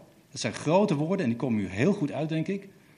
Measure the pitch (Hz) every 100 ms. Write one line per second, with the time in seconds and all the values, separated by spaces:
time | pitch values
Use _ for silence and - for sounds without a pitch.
0 | - _ _ - - - 147 180 214 147
1 | 160 190 131 117 135 107 92 95 156 196
2 | 147 123 156 160 156 196 - - _